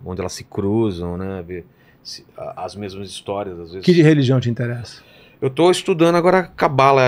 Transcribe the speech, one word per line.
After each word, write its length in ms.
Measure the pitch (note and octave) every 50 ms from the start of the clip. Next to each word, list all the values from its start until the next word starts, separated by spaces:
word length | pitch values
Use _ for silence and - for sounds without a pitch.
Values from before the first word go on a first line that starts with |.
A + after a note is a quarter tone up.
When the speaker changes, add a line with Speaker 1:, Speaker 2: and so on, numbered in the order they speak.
| -
Speaker 1:
onde 160 | F2 F2+ F2+
elas 120 | F#2 F#2 -
se 100 | - -
cruzam, 760 | - - - G2 G2 G#2 A2+ A2+ G#2+ F#2 E2+ F2 F2 F2
né? 260 | F2+ F#2+ F#2+ F#2+ F#2+ E2+
Ver 200 | E2+ F2+ F2 E2+ - _ _ _ _ _ _
se, 240 | - - - - - _ _
a, 260 | - - - - - F2+
as 100 | F2+ F2
mesmas 340 | G2+ G#2 F#2+ F#2+ G2 G2+ F#2
histórias, 500 | - - - - G2 G2+ G#2 F#2+ F2+ E2+
às 120 | E2+ E2
vezes. 140 | F2 F#2+ F2+
Speaker 2:
Que 80 | F3 F3
de 80 | F3
religião 380 | D3+ D#3 D#3 D3 C3+ A#2+ C3 B2+
te 100 | - A#2+
interessa? 520 | A#2 - A#2+ A#2 A#2+ A#2+ A2+ - - - - _ - - - - _ -
Speaker 1:
Eu 80 | - C3+
tô 200 | C3 D3 E3 F3+
estudando 440 | F3+ - - - F#3 D#3 E3 E3+ E3+
agora 240 | F3 E3 F#3 F#3 F#3+
a 40 | F3
Cabala 580 | - - - F#3 E3 C#3 C3 C3+ C#3 C#3 C3+ B2+